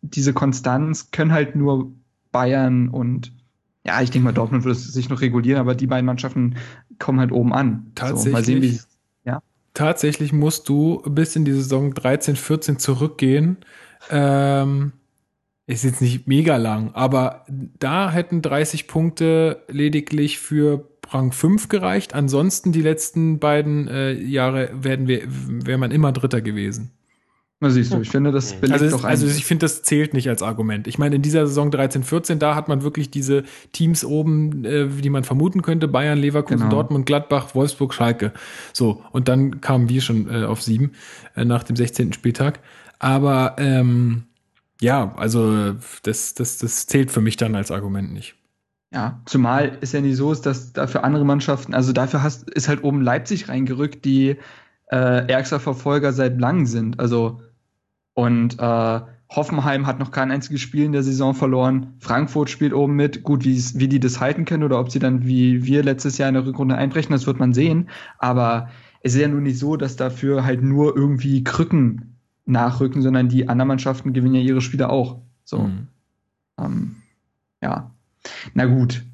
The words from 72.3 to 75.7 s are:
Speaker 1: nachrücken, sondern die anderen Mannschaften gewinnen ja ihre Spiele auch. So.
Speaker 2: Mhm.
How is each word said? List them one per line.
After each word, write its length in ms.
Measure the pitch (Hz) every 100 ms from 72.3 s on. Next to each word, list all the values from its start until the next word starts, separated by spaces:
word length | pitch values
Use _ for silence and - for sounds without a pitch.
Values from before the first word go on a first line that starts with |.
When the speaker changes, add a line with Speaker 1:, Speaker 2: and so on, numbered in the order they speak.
| _ -
Speaker 1:
nachrücken, 560 | 123 120 127 135 131
sondern 280 | 131 131 127
die 180 | 127 127
anderen 220 | 120 131
Mannschaften 420 | 135 135 131 135
gewinnen 240 | 127 127 131
ja 60 |
ihre 200 | 127 131
Spiele 280 | 123 135 131
auch. 320 | 135 123 - - _ -
So. 140 | -
Speaker 2:
Mhm. 280 | 104